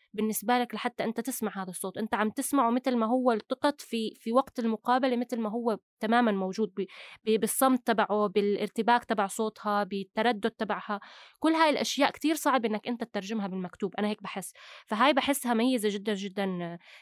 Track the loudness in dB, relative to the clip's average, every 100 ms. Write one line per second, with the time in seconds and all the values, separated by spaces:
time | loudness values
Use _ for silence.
0 | _ -2 -2 0 0 0 0 -4 -6 -2
1 | -4 -2 -4 -4 -4 -4 -8 -8 -8 -6
2 | -2 0 0 -2 0 2 4 2 2 2
3 | 2 2 4 2 0 0 0 0 -4 -4
4 | -4 -6 0 2 2 0 -2 0 0 2
5 | 2 0 -2 -4 -4 -2 -2 -2 _ -6
6 | 0 4 4 2 -2 -2 -2 -2 -8 -8
7 | -18 -6 0 2 2 2 4 4 2 0
8 | 2 2 2 2 2 0 -2 -2 2 2
9 | 2 -2 -2 -2 -4 -4 -2 -2 -2 -4
10 | -6 -2 0 0 -2 -2 -4 -4 -6 -8
11 | -10 -20 -20 -2 2 4 4 4 0 0
12 | 0 0 -2 0 2 2 0 -2 -4 -6
13 | -6 -8 -6 -4 -4 -6 -8 -6 -6 -2
14 | -2 -2 -8 -10 -12 -16 -20 -16 -4 2
15 | 4 4 2 0 0 2 2 2 0 -2
16 | -4 -4 -4 -4 -2 -2 -6 -10 -16 -20